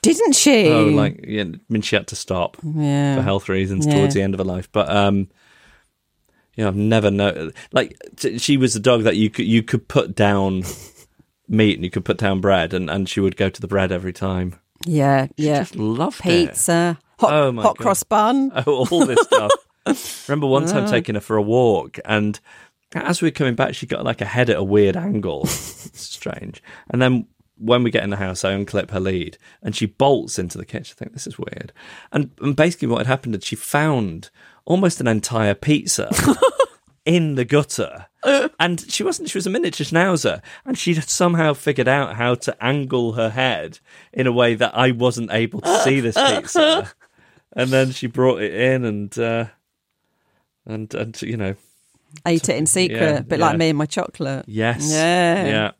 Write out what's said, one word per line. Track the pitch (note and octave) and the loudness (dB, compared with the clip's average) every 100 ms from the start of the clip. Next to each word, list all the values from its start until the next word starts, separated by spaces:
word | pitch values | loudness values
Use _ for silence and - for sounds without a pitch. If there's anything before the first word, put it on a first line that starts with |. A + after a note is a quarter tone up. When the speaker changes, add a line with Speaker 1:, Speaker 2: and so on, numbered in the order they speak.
Speaker 1:
Didn't | - E4 A4 | 2 4 4
she? | C4+ - B3 F3 | 4 6 6 6
Speaker 2:
Oh, | D3+ D3 | 6 4
like, | D3 - - - | 4 2 -2 -6
yeah, | G#2+ | -6
I | F#2+ - _ | -4 -8 _
mean, | A2 | -2
she | - G#2 | 0 -2
had | F#2 | -2
to | - | -12
stop | - F#2 F2 - | -4 -2 -2 -4
Speaker 1:
Yeah. | D#3 D#3 D3 C#3+ C#3+ C3+ | -8 -2 0 2 2 0
Speaker 2:
for | |
health | B2+ G2 - | 0 -2 0
reasons | F#2+ F#2+ F#2+ D3+ | -2 0 0 2
Speaker 1:
Yeah. | |
Speaker 2:
towards | C#3+ G2 | 4 2
the | G2+ | 2
end | G2 | 0
of | F#2+ | -2
her | |
life. | F#2+ F2+ F2+ | -4 -4 -4
But, | G#2+ F#2 | -2 2
um, | G2+ G2+ G2 F#2+ _ _ _ _ _ _ _ _ _ _ _ _ - | 2 4 2 -2 _ _ _ _ _ _ _ _ _ _ _ _ -4
you | |
know, | G#2+ | -2
I've | G2 | 0
never | G#2 A2+ G#2 | 2 2 2
know-, | G2+ G2+ D#2+ D#2 - - | 2 0 -2 -10 -12 -4
like, | - A2+ - - - | -2 -2 -8 -20 -8
t-, | C#3 A#2 | -6 -4
she | - C#3 | 0 2
was | B2+ G#2+ | 2 2
a | |
dog | A2+ A#2+ | 2 4
that | A2 G2 | 2 2
you | G#2+ | 0
could, | - - | 0 2
you | A2+ | 2
could | A2 A#2 _ | 2 -4 _
put | C#3+ - | -2 -2
down | G2+ G#2 G2+ G2 F#2+ F2+ - - _ | 2 2 4 0 -2 -6 -12 -18 _
<laughs> | - _ _ _ - | -20 _ _ _ -2
meat | A2 G#2+ - | 4 4 2
and | |
you | F2+ | -2
could | - | -4
put | - F#2 | -4 -2
down | G#2 F#2+ | 0 2
bread, | G2 F#2+ E2+ | 2 2 2
and, | F#2 F2 | -2 -4
and | F#2 F#2+ | -4 -2
she | - | 0
would | G2 F2 | 0 0
go | G2 | -4
to | - | -2
the | F2+ | -4
bread | G2 F#2+ | -2 0
every | F2+ F#2 | -2 -6
time. | F2 F#2+ F#2 F2+ - _ _ E3+ | -6 -4 -4 -4 -8 _ _ -2
Speaker 1:
Yeah, | D3+ C#3 C#3 C3+ - | 0 2 2 0 -4
Speaker 2:
She | D3+ | -2
Speaker 1:
yeah. | D3 | 0
Speaker 2:
just | - - | -2 -4
loved | G#2+ A#2 F3 - | -4 -2 -4 -4
it. | F3+ E3+ E3+ | 0 2 2
Speaker 1:
Pizza, | - - E3+ E3+ E3 _ _ | -2 0 2 0 -4 _ _
hot, | - | 2
Speaker 2:
Oh | D3+ C#3 | 4 2
my | A#2+ | 2
Speaker 1:
hot | G#2+ - | 0 2
Speaker 2:
God. | |
Speaker 1:
cross | A2+ G3 | -2 -2
bun. | - G#3 G#3+ C4+ C4+ | 0 2 2 2 0
Speaker 2:
<laughs> | B2 B2+ | -2 0
Oh, | C3+ G#3 | 0 2
all | E4+ C#4 | 2 4
this | B2 | 4
stuff. | - B4+ - C5+ _ _ - | 4 2 4 0 _ _ -4
Speaker 1:
<laughs> | C4+ - - - | -4 -4 -14 -4
Speaker 2:
Remember | C#3+ C#3+ | -2 2
one | C3+ E3 | 2 2
time | G3+ | 0
Speaker 1:
Ah. | - | 2
Speaker 2:
taking | - - | 0 0
her | G#2 | -6
for | - A2 | -2 0
a | |
walk, | G#2 A#2+ B2 F#2+ B1 - | 2 4 4 2 -2 -14
and | - G#2+ G#2 G#2 _ - - _ _ | -2 0 0 -4 _ -20 -20 _ _
as | - - F3 | -6 -4 0
we | E3 | -2
were | |
coming | C#3 C#3 | 0 -2
back, | A#2 C3+ | 0 -2
she | - - | -4 -8
got, | - | -4
like, | B2+ A#2 | -4 -4
a | G2+ | -4
head | B2 A#2+ | 0 2
at | E2+ | 2
a | |
weird | G2 G#2 G2+ F#2 | 2 4 4 2
angle. | B2+ A2 F#2 C#2+ - | -2 -4 -4 -4 -4
<laughs> | |
Strange. | - - - - - - - - - - - - - - | -6 -12 -18 -20 -18 -16 -12 -12 -10 -14 -16 -20 -20 -6
And | A#2+ | 0
then | B2+ B2+ - _ _ _ | 2 2 -2 _ _ _
when | G#2+ B2 | 2 2
we | A#2+ | 4
get | G#2+ | 0
in | G2+ | -2
the | G2+ | -4
house, | F#2+ F#2 | -4 -4
I | G2 | -2
unclip | G2 G2+ G2+ F#2 | -2 -2 -4 -4
her | F#2+ | -4
lead, | F#2+ F#2 E2 - _ _ | -2 -2 -6 -12 _ _
and | - G2+ | -8 -4
she | G#2 | -6
bolts | _ C3+ C3 - - | _ 2 2 0 -6
into | F2+ - | -8 -8
the | |
kitchen. | - A2+ - - | -12 -12 -12 -16
I | |
think, | - | -16
"This | - - | -14 -14
is | - | -12
weird." | - - - _ - - - | -12 -12 -16 _ -20 -20 -4
And, | - C3+ _ | -4 -4 _
and | D3 C#3 | -4 2
basically | D#3+ E3+ B2+ | 2 0 -4
what | A#2 | -2
had | B2+ | -2
happened | C3 B2 G#2 | -2 -4 -8
is | |
she | - A2 | -8 -10
found | - D3 D#3 C3+ G2+ E2 - _ - _ | -4 -2 0 0 -2 -8 -14 _ -20 _
almost | - B2+ F#3+ - | -2 2 2 0
an | B2 | 0
entire | A2 - A2+ G#2+ | 0 -2 0 0
pizza | G2 - D3 - - - - - - B4+ - | 0 0 0 0 -4 -2 0 2 4 2 2
<laughs> | C5 _ _ _ | -2 _ _ _
in | - E3+ D#3 C3+ | 0 2 2 -2
the | |
gutter. | A#2+ C#3+ C#3+ - D#2+ B1+ - _ - C#4 D4 _ | 2 2 2 -4 -6 -8 -20 _ 2 2 2 _
And | F3 F3 - | 0 0 -6
she | - | -4
wasn't, | G#3 - D#4 | -2 -4 -6
she | - | -4
was | F#3 | -2
a | |
miniature | G#3 E4 - - | -2 -2 -4 -2
schnauzer, | E3 F#3+ E3+ A2+ D#2+ - - | 2 2 2 0 -4 -10 -18
and | - B3+ | -8 -4
she'd | - D#3+ - | 0 -2 -2
somehow | - F3+ E3+ D#3 | 0 2 2 2
figured | C#3 - C3+ B2+ | 0 -2 0 2
out | C#3 B2 G#2 | 2 0 -2
how | A#2+ B2 | -2 0
to | - - | -4 -4
angle | A#2+ D3 C3 B2+ A#2 | -2 -2 -2 -2 -2
her | A2+ A2+ | -2 -4
head | A#2 C3 G2 D#2+ D#2+ _ - - | 0 -2 -2 -6 -14 _ -20 -14
in | - C3 | -2 0
a | |
way | A#2+ A#2+ | 4 2
that | A2+ A#2+ A2 | 2 0 2
I | B2+ | 2
wasn't | A#2+ B2 A#2 A2+ | 4 0 0 -4
able | A2 A2+ - | -2 -2 -2
to | - F4+ | 0 2
see | - C3+ | 2 2
this | A#2 G#3+ | 0 2
pizza. | C4+ - - F4 D#4 E4 - - | 2 0 -2 2 2 2 -4 -16
Speaker 1:
<laughs> | _ _ _ _ _ - | _ _ _ _ _ -4
Speaker 2:
And | B2+ | 0
then | C3 C3 | 2 2
she | B2+ B2+ | -2 -6
brought | A#2+ B2+ A2+ | 2 2 2
it | G#2 | -2
in | F#2 B2+ C3 | 0 0 2
and, | A#2+ G#2 G2+ - | -2 -4 -6 -4
uh, | A#2 A#2 A2+ _ _ _ _ _ _ _ _ _ _ _ - | -2 -2 -4 _ _ _ _ _ _ _ _ _ _ _ -12
and, | A2 A2 | -12 -8
and, | - A2 A2 | -8 -8 -8
you | - A#2 | -8 -4
know, | F#2+ G2 _ _ _ _ _ D3+ - | -6 -6 _ _ _ _ _ -8 -2
Speaker 1:
Ate | E3 - | 0 0
it | C3+ | -2
in | D#3 | 0
secret, | F#3+ F#3 A2+ | 0 0 0
Speaker 2:
Yeah, | D#3 D3 | 0 0
Speaker 1:
a | |
bit | C#3 C#3 | -4 0
like | D#3+ | 0
Speaker 2:
yeah. | D#3+ | 2
Speaker 1:
me | E3 | 0
and | D3 | 0
my | D3+ | -2
chocolate. | - - - C#3 C3+ - | -4 -8 -6 -8 -8 -8
Speaker 2:
Yes. | G#2+ A2 A#2+ D3 | -2 -2 -2 -2
Speaker 1:
Yeah. | D#3 E3 F3 F3 F3 E3+ | 0 2 2 2 2 0
Speaker 2:
Yeah. | G#2+ G#2+ - | 0 -2 -6